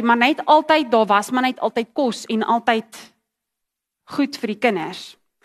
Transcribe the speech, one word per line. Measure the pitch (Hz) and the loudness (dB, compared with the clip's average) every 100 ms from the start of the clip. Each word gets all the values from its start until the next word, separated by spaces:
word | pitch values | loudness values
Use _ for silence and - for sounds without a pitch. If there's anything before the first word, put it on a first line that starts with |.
maar | 233 233 | 2 2
net | 247 311 | 2 0
altyd, | - 302 311 311 247 | 4 4 4 2 2
daar | 226 208 | 2 4
was | 202 208 | 2 0
maar | 254 262 | -2 -2
net | - | -2
altyd | 208 226 233 - | -4 -4 -6 -2
kos | 262 - - | -2 -4 -4
en | 220 | -4
altyd | - 233 240 226 220 - - _ _ _ _ _ _ _ _ _ - | 0 -2 0 -2 -2 -14 -20 _ _ _ _ _ _ _ _ _ -12
goed | - 277 - | -4 -4 -4
vir | 226 214 | -8 -2
die | |
kinders. | 247 185 160 185 - - _ _ | -2 -2 -4 -10 -16 -20 _ _